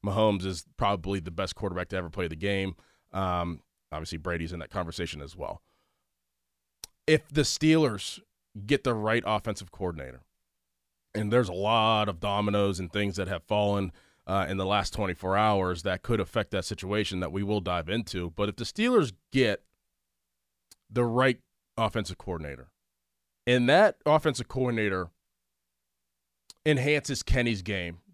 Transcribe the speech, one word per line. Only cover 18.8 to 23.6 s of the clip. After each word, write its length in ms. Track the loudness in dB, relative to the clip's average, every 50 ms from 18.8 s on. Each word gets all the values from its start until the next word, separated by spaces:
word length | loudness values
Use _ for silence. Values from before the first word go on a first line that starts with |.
| 0 4 4 4 2 2 -4 _ _ _ 2
get 320 | 2 4 4 2 -2 _ _ _ _ _ _ _ _ _ _ _ _ _ _ _ _ _ _ _ _ _ _ -20 _ _ -6
the 160 | -2 0 0
right 360 | 2 2 4 4 4 2 0 _ _ _ _ _ _ -4
offensive 400 | -2 -2 -2 0 -2 -4 -6 -8
coordinator, 540 | -12 -8 -8 -8 -6 -8 -10 -12 -14 -16 -20 _ _ _ _ _ _ _ _ _ _ _ _ _ _ 0
and 220 | 2 4 4